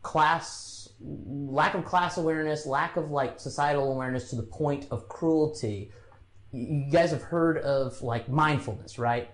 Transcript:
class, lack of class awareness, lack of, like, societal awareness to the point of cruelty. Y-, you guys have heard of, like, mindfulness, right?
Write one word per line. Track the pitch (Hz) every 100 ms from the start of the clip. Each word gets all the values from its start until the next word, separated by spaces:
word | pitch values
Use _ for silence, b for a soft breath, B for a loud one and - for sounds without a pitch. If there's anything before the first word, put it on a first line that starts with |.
class, | - 156 151 165 - - - - - -
lack | 135 143 - 143 139 135 185 202
of | -
class | 180 175 180
awareness, | 160 156 156 151 143
lack | 135 165 180
of, | 151
like, | 143 131 -
societal | 135 131 147 147 135
awareness | 131 127 127 -
to | 120
the |
point | 110 - 147 143 -
of | 127 -
cruelty. | - 165 160 151 - 110 101 98 b b b - - -
Y-, | 120 123 151 139
you |
guys | 170 170
have | 147
heard | - 170 165 156
of, | 135 139 135 -
like, | 123 117 -
mindfulness, | 143 151 143 - 101 - -
right? | 120 120 -